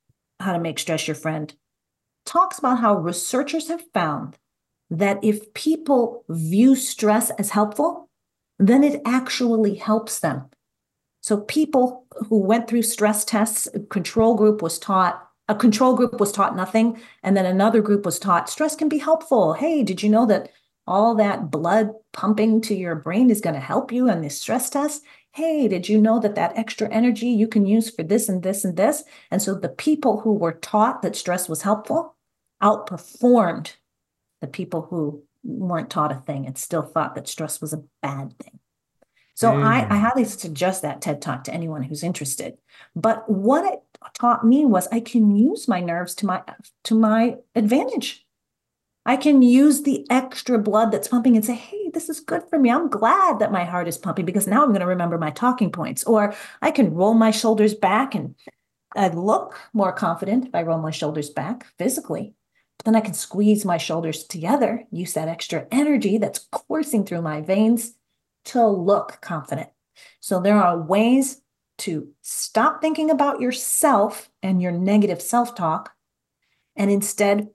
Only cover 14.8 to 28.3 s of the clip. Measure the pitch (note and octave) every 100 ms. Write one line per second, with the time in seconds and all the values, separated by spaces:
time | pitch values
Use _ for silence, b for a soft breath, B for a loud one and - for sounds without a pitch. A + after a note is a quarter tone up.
14.8 | - F#3+ F3+ - - _ - G#3+ B3 G#3
15.8 | B3+ B3 A#3+ - G3+ - G3 F3+ F#3 A3
16.8 | A#3 A#3 B B F#3+ G3 F3+ F#3 G#3 A3
17.8 | G#3 G3+ F#3 - G3 F3 - - D4+ D4+
18.8 | D#4 D4+ C#4+ D#4+ - B3 E3 D#3+ D4+ D#4
19.8 | G#3 F3+ G#3 G#3+ A#3 F#3 - b b _
20.8 | - F#3+ A3+ A3 G3+ G3 E3 D3 E3+ G#3+
21.8 | G#3+ A3 _ - G3 G#3+ A3 A3 A3 G3
22.8 | F3 D#3+ D#3 F#3+ B3+ G#3 F3 D3 C3+ D#3
23.8 | D3 A#3+ B3+ E3+ D3 - - A3+ - C#4+
24.8 | D4 D4 b b b - E4 D4+ A3+ F3+
25.8 | F3+ G#3+ G#3+ A#3 G#3 G#3 E3 - A3+ -
26.8 | G#3+ A3 B3 G#3+ A#3+ A3 A3 A3 G3 A3
27.8 | A3 - D#3+ G#3+ -